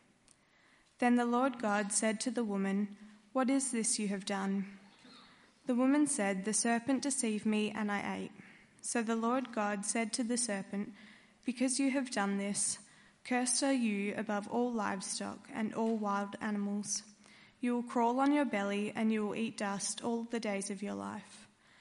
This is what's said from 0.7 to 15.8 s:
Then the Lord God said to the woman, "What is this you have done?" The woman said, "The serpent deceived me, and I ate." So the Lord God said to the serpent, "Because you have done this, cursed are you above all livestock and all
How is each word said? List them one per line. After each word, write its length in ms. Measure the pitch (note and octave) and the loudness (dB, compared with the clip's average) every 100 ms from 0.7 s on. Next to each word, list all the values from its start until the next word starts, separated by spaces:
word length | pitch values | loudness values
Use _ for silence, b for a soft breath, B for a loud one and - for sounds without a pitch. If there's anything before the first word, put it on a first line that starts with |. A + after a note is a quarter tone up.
| b b - | b b 0
Then 180 | B3 A#3+ | 4 4
the 100 | A#3+ | 4
Lord 340 | A#3+ C4+ B3 | 4 2 2
God 320 | G#3+ G#3 G3+ | 0 2 2
said 280 | - A3 G#3+ | 2 2 0
to 100 | B3+ | -2
the 120 | A#3+ | -2
woman, 540 | A3 G3 G3 G3 G#3 - B B B | 0 0 2 2 0 -4 B B B
"What 180 | C4 B3+ | 0 2
is 180 | C4+ C4 | 2 2
this 300 | A#3 A3 - | 0 0 0
you 80 | G#3 | 0
have 180 | G3 F#3+ | -2 -2
done?" 400 | G3 G3 G3 G3 B B B B B B B B B - | -2 0 -2 -2 B B B B B B B B B -2
The 80 | A#3+ | 2
woman 320 | C4 D4 C#4+ | 4 6 4
said, 360 | - G3 F#3+ | 2 0 0
"The 100 | G3 | 0
serpent 500 | G#3 A#3 A#3 A#3 C4 | 0 2 2 2 0
deceived 420 | C#4 - A3+ G#3+ G#3+ | 0 0 0 0 2
me, 240 | G#3+ G#3+ | 2 2
and 220 | G#3+ G#3 | -2 -2
I 240 | G3+ - F#3+ | -2 -2 -4
ate." 160 | F#3+ - B B B B | -6 -12 B B B B
So 220 | - A#3+ | -4 -2
the 120 | A3 A3+ | 0 0
Lord 360 | A3+ C4 B3 | 2 0 0
God 340 | A3 G#3 G#3 G3 | -2 0 0 -2
said 260 | A#3 A3 | 0 0
to 100 | - | 0
the 140 | A3+ A#3+ | 0 0
serpent, 540 | A#3 G3 F#3+ G3 G#3 - B B B B | 0 -2 -4 -6 -6 -10 B B B B
"Because 360 | - A#3+ C4 B3+ | -6 0 0 2
you 120 | C#4 | 2
have 180 | C4+ B3+ | 0 -2
done 280 | G#3+ G3+ G3 | 0 0 0
this, 420 | G3+ G3 - - B B B B | -2 -2 -2 -4 B B B B
cursed 380 | - B3 B3+ - | -2 0 2 2
are 120 | C#4 | 2
you 420 | C4+ A3+ G3+ G3+ G#3 | 2 2 0 -2 -2
above 320 | G#3+ G#3 G#3 | -2 -2 -2
all 260 | A#3+ B3 | 0 0
livestock 760 | A#3 G3+ G3 - - G3+ - - | 0 -2 -2 -4 -6 -6 -8 -10
and 180 | B3 A3 | -4 -4
all 220 | - | 0